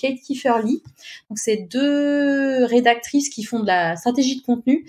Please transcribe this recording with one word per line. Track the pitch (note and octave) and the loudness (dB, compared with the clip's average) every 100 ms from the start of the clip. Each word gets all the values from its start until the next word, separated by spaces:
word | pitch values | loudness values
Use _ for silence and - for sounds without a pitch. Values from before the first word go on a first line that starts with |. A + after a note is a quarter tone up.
Kate | C4 C4 | -4 -4
Kiefer-Lee. | - C4+ C4 A#3 A3 C#4 - _ - - - | -6 -2 0 2 0 -2 -6 _ -20 -20 -14
Donc, | G#3+ | -8
c'est | - G#3+ F3+ | -2 -2 -2
deux | B3 C#4+ C#4+ C#4+ C#4+ C#4+ C#4 C4+ C4 | -2 0 2 0 0 0 0 0 2
rédactrices | A#3+ A#3+ A#3+ A#3 - C#4+ C#4 | 4 4 4 2 0 -2 -2
qui | - | -6
font | G#3+ A#3 | -6 -4
de | G#3 | 0
la | F3+ E3 E3+ | 0 0 -2
stratégie | A#3+ B3 C4 C4 | -2 0 0 -2
de | |
contenu. | - A#3+ B3+ D#4 | -2 -2 2 0